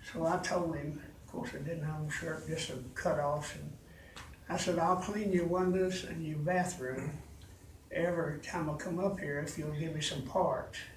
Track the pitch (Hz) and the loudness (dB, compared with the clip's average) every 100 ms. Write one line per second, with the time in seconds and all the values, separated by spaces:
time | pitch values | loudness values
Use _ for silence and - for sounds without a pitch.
0 | - 165 165 175 - 180 170 147 143 143 | -10 0 2 2 2 2 2 0 -4 -6
1 | - - - - - 139 143 165 151 156 | -10 -16 -10 -6 -6 -4 -4 -2 -2 -2
2 | 151 - 165 156 - 160 - 131 127 - | -2 -2 -4 -4 -2 -2 -2 -4 -8 -2
3 | 180 147 143 151 147 - 143 - - - | 2 2 2 0 -2 -6 -10 -12 -16 -20
4 | - - - - - 180 185 170 160 147 | -16 -16 -14 -16 -4 0 2 4 6 4
5 | - 208 202 180 170 180 180 185 185 185 | 2 0 4 4 4 4 4 6 4 2
6 | - 165 160 156 147 185 180 - 127 131 | -4 -4 -2 0 2 4 2 0 -4 -2
7 | 139 156 - - - - - - - - | -4 -6 -12 -16 -18 -20 -20 -20 -6 2
8 | 175 170 151 147 - 180 151 147 185 175 | 2 4 0 -2 -4 -2 0 -2 -2 2
9 | 196 - 147 143 156 - 151 147 160 151 | 2 2 -2 -2 -2 -4 -2 -2 -2 0
10 | 147 147 123 - - - - - - | -2 -2 0 4 4 2 -2 -8 -12